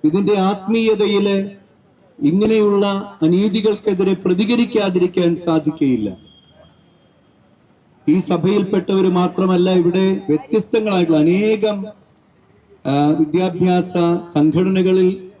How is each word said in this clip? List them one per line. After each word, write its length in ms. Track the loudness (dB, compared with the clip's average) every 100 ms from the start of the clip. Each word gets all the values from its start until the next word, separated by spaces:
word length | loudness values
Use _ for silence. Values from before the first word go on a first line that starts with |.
ഇതിന്റെ 320 | 0 0 0 0
ആത്മീയതയില് 1200 | 0 -2 -2 0 0 0 0 0 0 -2 -4 -12 _ _ _ _ _ -4
ഇങ്ങനെയുള്ള 920 | 0 2 2 2 2 2 0 -2 -8 -2
അനീതികൾക്കെതിരെ 920 | 0 2 0 0 0 0 -2 0 0
പ്രതികരിക്കാതിരിക്കാൻ 1200 | 0 -2 -2 0 0 0 0 0 0 0 0 0 0
സാധിക്കുകയില്ല. 800 | -2 -2 -2 -2 0 0 -2 -8 -20 _ _ _ -20 _ _ _ _ _ _ _ _ _ _ _ _ _ -2
ഈ 100 | 0
സഭയിൽപ്പെട്ടവര് 920 | 0 -2 0 0 0 -2 -2 0 0
മാത്രമല്ല, 640 | 0 -2 -2 0 0 2
ഇവിടെ 500 | 2 2 2 0 -2 -2
വ്യത്യസ്തങ്ങളായിട്ടുള്ള 880 | -4 -2 -4 -2 -2 0 -2 2 2
അനേകം, 680 | 2 2 0 0 -2 -4 -10 -16 _ _ _ _ _ _ _ -12 -4
ആ, 220 | 0 0
വിദ്യാഭ്യാസ 840 | 0 0 0 -2 0 0 2 0 -2 0 -2 -4
സംഘടനകളിൽ 960 | 0 2 2 0 0 2 2 2 0 -12 -20